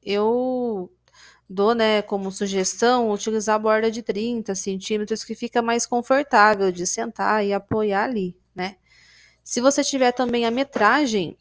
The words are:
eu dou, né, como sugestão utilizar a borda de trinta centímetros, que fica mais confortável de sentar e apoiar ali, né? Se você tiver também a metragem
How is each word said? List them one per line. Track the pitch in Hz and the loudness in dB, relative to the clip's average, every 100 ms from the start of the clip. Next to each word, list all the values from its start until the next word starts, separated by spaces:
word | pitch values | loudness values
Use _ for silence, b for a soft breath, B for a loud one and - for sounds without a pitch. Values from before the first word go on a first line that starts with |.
eu | - 202 214 240 254 254 240 208 180 _ _ b b b _ | -2 0 0 0 0 -2 -4 -4 -8 _ _ b b b _
dou, | 190 202 233 | 0 2 4
né, | 220 214 | 2 2
como | 202 202 190 | 0 -4 -4
sugestão | 190 202 196 185 - 240 247 233 | -4 -4 -2 -2 2 2 4 2
utilizar | 202 - 220 208 214 | -2 -2 -2 0 0
a | |
borda | 214 214 220 | 2 2 2
de | 226 | -2
trinta | - 202 226 240 220 190 | -6 -4 -2 -4 -4 -6
centímetros, | - 190 190 214 208 214 | -4 -6 -4 -4 -2 -6
que | - 220 | -6 -8
fica | 240 247 | -4 -2
mais | 233 233 - | 0 -2 0
confortável | 240 240 269 294 233 208 208 196 | -4 2 0 4 6 6 6 0
de | 175 175 | 0 -4
sentar | - 226 - 196 214 202 | -4 -6 -4 0 2 2
e | |
apoiar | 196 196 220 214 196 233 | -2 -2 -2 0 0 0
ali, | 233 185 180 _ - | -2 -4 -8 _ -8
né? | 185 202 b b b b b b | -8 -10 b b b b b b
Se | - - | -8 0
você | 247 269 | 2 2
tiver | 277 269 247 | 0 2 0
também | 247 254 240 233 | 2 -2 0 0
a | |
metragem | 233 269 - 208 254 294 214 160 - | -2 -4 2 2 4 2 0 -4 -8